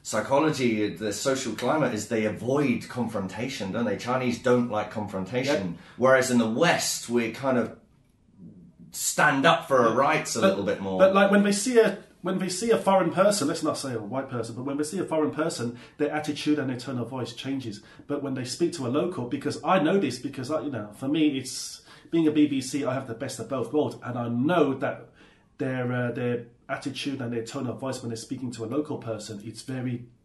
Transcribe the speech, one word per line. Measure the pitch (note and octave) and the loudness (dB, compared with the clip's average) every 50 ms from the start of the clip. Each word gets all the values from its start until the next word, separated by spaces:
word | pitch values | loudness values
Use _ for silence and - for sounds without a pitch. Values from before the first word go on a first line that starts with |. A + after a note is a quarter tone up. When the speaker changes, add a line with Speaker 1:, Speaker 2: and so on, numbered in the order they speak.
Speaker 1:
psychology, | _ - - G#2+ G#2 - C3+ C#3+ D#3+ D#3 - - C3 A#2+ A2 G#2+ G#2 G2 E2 | _ -4 -4 -4 0 2 2 4 4 2 2 2 2 2 2 2 0 -2 -2
the | E2 A2 G#2 G2+ | -4 -4 -4 -4
social | - - C#3 C3+ C3 - A#2+ G#2 | -2 0 0 0 0 -2 -6 -6
climate | - B2 B2 D3+ D#3 C#3 A#2 A2 | -2 -2 0 2 2 2 0 0
is | G#2 G2 | -4 -4
they | - A#2 A2 A2 | -2 -2 0 0
avoid | G#2+ F#2+ E2+ A2 A#2+ C3+ D3 C#3+ B2+ A2 F#2 - - | 0 -2 -2 -2 0 0 2 2 2 0 -2 -4 -8
confrontation, | - B2+ A2+ G2+ - G2+ F#2+ F2+ - - - - - - G#2 F#2+ | -6 -6 -4 -4 -4 -4 -6 -6 -6 -8 -8 -8 -6 -6 -6 -6
don't | F#2 A2 A#2 | -4 -2 -2
they? | G#2 G2 | -2 -2
Chinese | F#2 - A#2+ B2+ C3 B2+ B2 A#2 - | -4 -4 -2 -2 0 0 -2 -2 0
don't | - B2+ B2 B2 A#2+ A#2 | 4 4 4 4 4 0
like | G#2+ G#2+ G#2 - | -2 -4 -4 -4
confrontation. | - A2 G#2 F#2+ - F#2+ F#2 F2+ B2+ B2+ - C#3 D3 - F#2+ | -6 -8 -8 -6 -6 -6 -6 -4 -4 -2 0 0 0 0 -2
Speaker 2:
Yep. | F2 E2 - - - - | -6 -8 -10 -14 -20 -4
Speaker 1:
Whereas | - A#2+ C3 C3 B2+ B2 A#2 | 2 6 6 8 6 6 4
in | B2 A#2+ | 4 4
the | A#2 A2 | 4 4
West, | A2 C3 E3 F3 - - - - - - - | 2 4 4 4 4 2 0 -4 -4 -6 -4
we | - A#2+ A#2+ A2+ A2 | 0 0 0 0 0
kind | A2 A#2 C3 C3+ B2+ A#2+ | -4 -2 -2 2 2 2
of | G#2+ - - - _ _ _ _ _ _ _ _ _ _ _ - - - - - - - _ _ - - | 0 -2 -6 -16 _ _ _ _ _ _ _ _ _ _ _ -20 -20 -20 -20 -20 -20 -20 _ _ -20 -16
stand | - - - - - - E3+ D3+ C#3 C3+ C3+ | -10 -6 -4 -2 0 4 4 4 4 6 6
up | E3 E3 - - | 6 6 4 2
for | - C#3 B2+ A#2 | 2 4 6 6
our | A2+ A2+ | 6 4
Speaker 2:
Yeah. | B2+ | 4
Speaker 1:
rights | C#3 D3+ D#3 D3+ D#3 - - | 4 4 2 0 0 -2 -2
a | A2+ | 2
Speaker 2:
But, | F#3+ F#3+ | 4 4
Speaker 1:
little | F#3+ G3+ - | 4 2 0
bit | G#3 G3 - | -2 -2 -2
more. | G3 F#3+ F#3+ F#3 | -2 -4 6 6
Speaker 2:
but, | F#3+ F#3+ G3 | 6 8 8
like, | G3 G3+ G3 | 6 6 6
when | G3+ G3+ G3+ | 6 6 4
they | G3+ | 4
see | G3+ - - B3+ B3 A3+ | 0 0 0 4 6 6
a, | G#3+ G3 - - - _ _ _ | 6 6 2 -4 -12 _ _ _
when | - F3+ F#3+ F3 | -6 -4 -2 -2
they | F#3+ F3+ | -2 -4
see | - - A#3 A#3 | -4 -4 2 2
a | G#3+ | 2
foreign | - - F#3+ G3 F#3+ F3 E3 | 4 4 4 4 4 4 2
person, | - F3 G3 G#3 G3+ - D3 | 4 4 4 4 4 4 0
let's | D3 D#3+ D#3+ D#3 | 0 -2 0 -2
not | D3+ - | -2 -2
say | - - C3+ B2 | -2 -6 -6 -6
a | A2 | -6
white | G#2 G2+ B2+ C3+ C3+ - | -6 -4 -4 -6 -4 -4
person, | B2+ A#2+ G#2+ A2+ A#2+ | -6 -6 -6 -6 -8
but | A#2 B2+ | -8 -6
when | C#3 C#3 | -4 -2
they | C#3+ D3+ | -2 -2
see | - G3 F#3 | -2 -2 -4
a | D#3 | -2
foreign | - E3 D#3 D3+ C3 | 0 0 0 0 0
person, | - D3+ D#3+ E3 D#3+ - A#2 A#2+ A#2 - - - - | 0 -2 -2 -2 -2 -2 -4 -6 -6 -8 -16 -20 -4
their | - D3 D3 | -2 -2 -2
attitude | D3 D3+ D3+ - C#3+ - - D3+ D3+ D3 | 0 -2 -4 -4 -6 -2 0 0 0 2
and | C3 C3 | 0 -4
their | B2 A#2 | -4 -6
tone | - C#3 C3 B2 | -6 -6 -4 -4
of | A#2 - | -6 -6
voice | C3+ B2+ A#2+ A2+ - | -6 -6 -8 -8 -8
changes. | - - C3+ C#3 C3+ A#2+ A2+ G2+ G2+ - - - - - | -10 -6 -6 -6 -4 -6 -8 -10 -12 -16 -20 -20 -20 -6
But | - C#3+ - C3+ | -6 -4 -4 -2
when | C3 C3 | -4 -4
they | B2+ B2 | -4 -4
speak | - - - F3 E3 - | -6 -2 0 0 0 0
to | - C3 | -2 -4
a | A#2 | 0
local, | B2+ D3 F3+ F3+ - - A#2+ | 0 0 0 0 -2 -4 -4
because | - D3 C3+ - D3 - - - | -4 -6 -4 -4 -4 -6 -2 0
I | D#3 F#3 F#3+ | 2 2 4
know | D3 E3 G3 G3 | 4 4 4 2
this, | G3+ C3+ - - | 2 0 -4 -6
because | - C3 - C3+ C3 B2+ | -8 -8 -8 -8 -6 -4
I, | D#3 D3+ | -4 -4
you | C#3 D3 | -4 -4
know, | B2+ A2 G#2 G#2 - | -6 -6 -8 -10 -10
for | - C3+ | -8 -4
me, | C#3 D3+ D#3+ D#3 D3+ C3+ | -2 2 4 4 4 2
it's | C3+ B2+ - - - - - - - _ - - - - - | 0 -6 -8 -10 -10 -10 -12 -14 -16 _ -20 -20 -20 -10 0
being | - E3+ D#3+ | 0 4 4
a | D3+ | 4
B | D3+ D3+ D3 | 6 6 4
B | C#3 C#3+ C3+ | 4 4 -2
C, | B2+ - - C#3+ C3+ | -2 -2 -4 -2 -2
I | C3 C3 | -2 -2
have | C3 B2 | -2 -4
the | A#2+ A2+ | -6 -8
best | - C3+ B2 - - | -6 -6 -8 -6 -8
of | - - | -6 -4
both | C3+ B2+ A2+ - D3 | -4 -4 -4 0 2
worlds, | D3+ C#3 A#2 - - - | 2 2 0 -2 -8 -10
and | B2 A#2 | -8 -6
I | B2 A#2+ A#2 | -4 -4 -2
know | A#2 A#2+ B2+ D#3+ F3+ F3 D3 C3+ C3 | 0 0 2 4 6 6 4 4 2
that | B2 C3+ A2+ - - - - _ _ - - _ _ _ _ _ | 0 -2 -4 -4 -6 -14 -20 _ _ -20 -20 _ _ _ _ _
their, | - - B2+ B2+ B2+ B2 B2 | -6 -4 -2 -2 -2 -2 -2
uh, | B2 B2 B2 A#2+ | -2 0 -2 -2
their | A2+ B2+ B2 B2 A#2+ A#2 - - _ _ _ - | -2 -2 -2 -2 -2 -2 -4 -10 _ _ _ -8
attitude | C3+ - - C3+ B2 - - C#3+ C3+ B2+ | -8 -6 -6 -8 -6 -4 -6 -6 -4 -4
and | B2 A#2 A#2+ | -6 -4 -4
their | A2+ A2 | -4 -6
tone | - - C#3 B2+ | -6 -6 -6 -6
of | A#2+ G#2+ - | -6 -6 -6
voice | C3+ C3+ B2+ - | -6 -6 -6 -6
when | - A#2 | -6 -8
they're | A2+ | -8
speaking | A2 - - C#3 B2 C3 A#2+ | -8 -8 -8 -8 -6 -6 -8
to | - A#2 A2+ | -8 -8 -8
a | |
local | G#2+ B2 D3 D3+ - C3+ | -4 -2 -4 -2 -4 -8
person, | - - A#2 A2 G2 - - - G2+ G2+ | -8 -6 -8 -8 -8 -8 -12 -12 -12 -12
it's | A2 G#2 - - | -14 -14 -14 -12
very | - C3 B2+ B2 B2+ A#2+ A2+ - - - _ | -10 -8 -6 -4 -4 -6 -6 -8 -14 -20 _